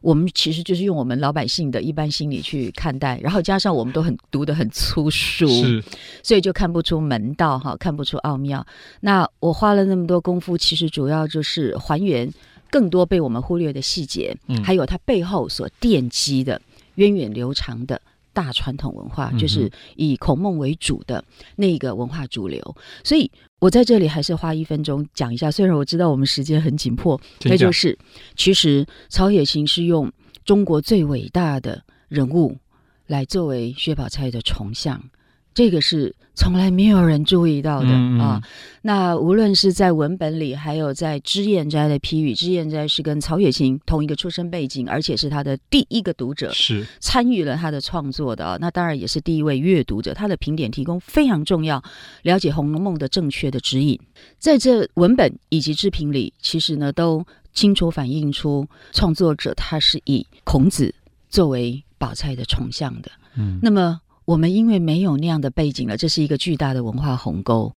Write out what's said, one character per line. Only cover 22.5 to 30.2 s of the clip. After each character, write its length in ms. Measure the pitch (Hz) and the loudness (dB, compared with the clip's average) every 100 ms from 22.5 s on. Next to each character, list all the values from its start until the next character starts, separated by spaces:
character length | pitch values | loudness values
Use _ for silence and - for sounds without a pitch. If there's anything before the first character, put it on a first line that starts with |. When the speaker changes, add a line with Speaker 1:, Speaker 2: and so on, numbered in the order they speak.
| 67 - - - - | -8 -12 -18 -20 -12
Speaker 1:
所 140 | - 311 | 0 2
以 120 | - _ _ _ | 2 _ _ _
我 100 | 185 | 4
在 160 | 240 | 6
这 140 | 240 226 | 6 6
里 100 | 160 | 4
还 140 | 151 | 0
是 120 | 143 | -2
花 200 | 165 165 | -4 -2
一 100 | 160 | -4
分 180 | 160 151 | -4 -4
钟 240 | 151 143 147 | -2 -4 -4
讲 220 | - 123 | -6 -4
一 20 | 117 | -2
下， 140 | 156 | -2
虽 160 | 147 190 | 2 2
然 100 | 156 | 2
我 80 | |
知 140 | 143 165 | 0 2
道 100 | 175 | 2
我 80 | 135 | 2
们 100 | 135 | 0
时 160 | - | 0
间 200 | 139 156 | 0 0
很 120 | 156 | 2
紧 220 | 151 123 117 | -2 -2 0
迫， 240 | 175 139 - - | 0 0 -4 -4
Speaker 2:
请 100 | - | 2
讲。 0 | |
Speaker 1:
那 60 | 185 | 6
就 120 | 185 | 6
是 280 | 170 170 - _ - - | 4 0 -2 _ -20 -20
其 200 | - - | 0 2
实 320 | 190 160 143 147 - - | 4 4 2 0 -8 -4
曹 200 | - 190 | 2 4
雪 140 | 202 | 4
芹 220 | 143 151 147 | 2 0 0
是 180 | 175 | 0
用 260 | 170 165 135 - | 2 2 0 -8